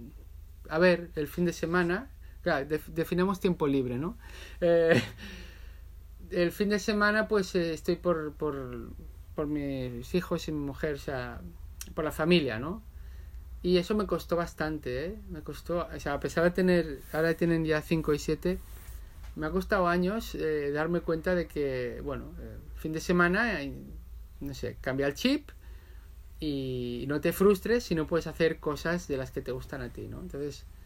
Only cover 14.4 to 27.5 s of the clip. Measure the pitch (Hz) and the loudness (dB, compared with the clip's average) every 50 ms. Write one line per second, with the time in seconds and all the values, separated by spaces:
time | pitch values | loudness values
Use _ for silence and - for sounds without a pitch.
14.4 | 170 170 - - 156 156 156 143 - 127 123 131 156 185 220 214 202 196 175 151 | 0 0 -2 -2 -2 -2 -2 -2 -4 -4 -2 -2 -4 -4 -6 -8 -10 -10 -10 -10
15.4 | - - 143 - - - 170 175 - - 156 143 - 147 143 139 - 135 - 165 | -8 -8 -10 -8 -4 -2 -2 -2 -2 -4 -6 -6 -2 -2 -2 0 -2 0 4 4
16.4 | 165 180 175 196 185 180 180 170 160 160 135 - - - - 156 160 165 160 - | 6 6 6 6 6 6 6 6 4 2 -4 -8 -8 -4 0 2 4 4 4 4
17.4 | 175 170 165 165 160 156 151 151 - - 170 160 147 156 147 143 - - 156 151 | 4 4 4 4 4 2 2 2 2 2 2 2 4 4 2 2 2 0 0 0
18.4 | - 180 185 - - - - - - - - - - - - - - - - 151 | 0 0 0 -2 -4 -10 -12 -12 -12 -12 -12 -12 -12 -14 -14 -12 -12 -10 -6 -6
19.4 | 156 156 170 190 180 - 214 190 180 170 175 180 180 185 214 233 - - - 143 | -4 -2 0 0 2 4 4 4 6 6 4 4 4 2 2 0 -4 -4 -4 -2
20.4 | 156 156 151 147 143 143 143 151 160 170 175 170 - 170 165 160 156 185 180 175 | 0 0 0 2 0 0 0 2 2 2 2 2 2 0 0 0 2 2 2 2
21.4 | 165 - - 151 143 135 131 127 123 120 113 127 139 143 131 120 - - - - | 0 0 -2 0 0 0 0 0 -2 -4 -4 -6 -6 -6 -6 -6 -6 -10 -10 -12
22.4 | 120 113 110 113 - - - - - 156 156 160 - - 180 175 175 175 180 208 | -12 -10 -12 -12 -12 -12 -10 -6 -4 -4 -4 -2 2 4 4 6 6 6 4 4
23.4 | 240 233 190 147 139 135 131 135 135 135 - - - - - - - - - - | 2 2 0 -2 -4 -6 -8 -10 -10 -12 -14 -14 -14 -14 -14 -14 -14 -16 -12 -10
24.4 | 139 139 131 - - - 123 - - 135 127 135 139 143 143 - - 254 285 302 | -8 -8 -6 -6 -6 -6 -6 -4 -4 -2 0 2 2 0 0 2 2 2 2 2
25.4 | - - - - - - - - - - - - - - - - - - - - | -2 -6 -16 -18 -16 -16 -16 -16 -16 -18 -18 -18 -18 -18 -18 -16 -16 -16 -10 -6
26.4 | 156 151 143 135 135 131 127 123 123 120 120 120 135 135 147 151 - 170 170 - | -4 -2 -2 -2 -2 -2 -4 -4 -4 -4 -4 -4 -2 -2 0 2 2 2 4 6
27.4 | 190 208 | 6 6